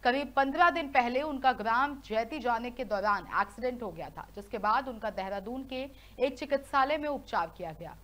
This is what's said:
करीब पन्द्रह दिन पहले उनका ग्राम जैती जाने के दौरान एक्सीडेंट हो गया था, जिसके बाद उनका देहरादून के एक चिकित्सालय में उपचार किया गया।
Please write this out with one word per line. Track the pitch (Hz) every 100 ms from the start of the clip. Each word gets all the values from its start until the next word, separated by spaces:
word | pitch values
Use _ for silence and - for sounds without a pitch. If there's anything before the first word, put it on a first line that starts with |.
करीब | 254 254 285 -
पन्द्रह | 269 294 349
दिन | 339 294
पहले | 277 240 247
उनका | 302 277 262
ग्राम | 247 214 233 285
जैती | 277 - 220 226 311
जाने | 240 226 240
के | 240
दौरान | 240 208 208 202 175 165
एक्सीडेंट | 202 - 247 247
हो | 220
गया | 165 147
था, | 156 - -
जिसके | 202 220
बाद | 202 226 262
उनका | 220 220
देहरादून | 208 190 202 196 254 269
के | 262 269 - - - 254
एक | 269
चिकित्सालय | 302 277 277 277 269 311
में | 294
उपचार | 277 - 214 170 -
किया | 170 160
गया। | 160 -